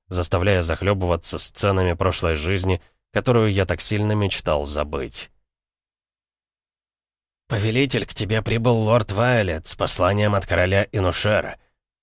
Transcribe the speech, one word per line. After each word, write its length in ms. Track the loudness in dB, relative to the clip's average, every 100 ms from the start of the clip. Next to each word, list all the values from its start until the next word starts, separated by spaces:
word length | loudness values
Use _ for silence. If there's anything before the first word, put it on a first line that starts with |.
| _
заставляя 520 | -4 -2 0 2 2
захлебываться 800 | 0 -2 -2 0 0 0 0 0
сценами 560 | -2 0 0 2 0
прошлой 400 | 0 -2 0 -2
жизни, 480 | -2 -2 -2 0 -2 -6 _ _
которую 380 | -4 2 2 2
я 140 | 2
так 160 | 0 0
сильно 320 | 0 0 0
мечтал 540 | 0 0 -2 0 -2 0
забыть. 640 | -4 -4 -6 -6 -8 -10 _ _ _ _ _ _ _ _ _ _ _ _ _ _ _ _ _ _ _ _ _ -6
"Повелитель, 560 | -2 0 0 0 -2
к 80 | -2
тебе 300 | -4 -2 -2
прибыл 340 | -2 0 2 2
лорд 360 | 4 2 2
Вайолет 540 | 0 2 2 0 -2 -6
с 80 |
посланием 600 | -2 0 2 2 2 2
от 120 | 0 0
короля 400 | 0 2 2 0
Инушера". 640 | 0 0 0 2 0 -2 -10 _ _ _ _